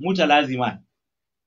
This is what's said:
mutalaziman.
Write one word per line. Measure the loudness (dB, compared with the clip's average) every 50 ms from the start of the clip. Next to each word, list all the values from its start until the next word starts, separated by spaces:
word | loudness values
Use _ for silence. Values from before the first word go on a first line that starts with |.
| -4
mutalaziman. | -2 -2 0 2 2 4 2 2 0 -2 -4 -4 -4 -6 -8 -14 _ _ _ _ _ _ _ _ _ _ _ _